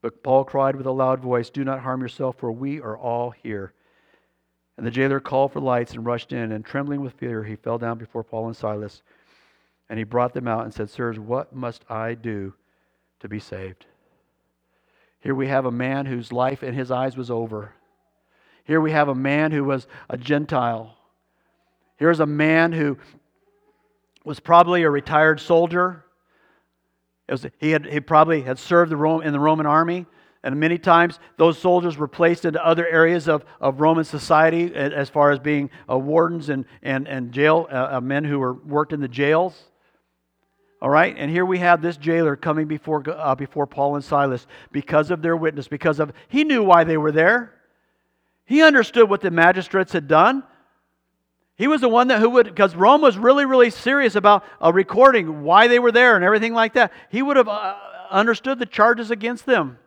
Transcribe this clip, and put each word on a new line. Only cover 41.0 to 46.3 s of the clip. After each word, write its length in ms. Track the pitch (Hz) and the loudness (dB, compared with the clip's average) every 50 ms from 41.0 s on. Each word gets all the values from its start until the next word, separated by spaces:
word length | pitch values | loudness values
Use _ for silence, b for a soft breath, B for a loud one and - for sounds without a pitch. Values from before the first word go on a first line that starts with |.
| 175 196 - - | 2 2 -2 -8
And 100 | 143 143 | -8 -4
here 160 | 160 175 185 | -2 -2 -2
we 140 | 185 185 180 | -2 -2 -2
have 240 | 180 175 175 165 151 | 2 2 2 2 2
this 140 | 170 170 | -6 -8
jailer 400 | 143 143 160 165 165 165 156 143 | -6 -4 -2 0 0 0 0 -2
coming 300 | 131 - 165 151 156 156 | -2 -4 -4 -4 -4 -4
before, 360 | 151 156 147 _ - 156 151 135 147 | -6 -6 -10 _ -6 -6 -6 -4 -8
uh, 240 | 170 156 160 147 131 | -10 -6 -2 -2 -2
before 320 | 131 147 139 _ 151 143 | -2 -4 -10 _ -6 -6
Paul 300 | 135 - - 139 143 143 | -6 -4 -4 -2 -2 -2
and 80 | 143 139 | -4 -6
Silas 420 | - 156 143 143 139 127 120 - B B B B B | -2 -2 0 0 0 -2 -6 -10 B B B B B
because 400 | _ 147 135 - 147 151 151 - | _ -10 -8 0 0 0 0 0
of 120 | 180 165 156 | -4 -4 -2
their 140 | 165 165 | -2 -2
witness, 300 | 165 160 160 151 143 131 | -2 -2 -4 -6 -6 -12
because 320 | - 151 143 - 165 156 139 | -12 -12 -4 -2 -2 -2 -2
of, 140 | 156 151 - b b | -4 -6 -6 b b
he 160 | b | b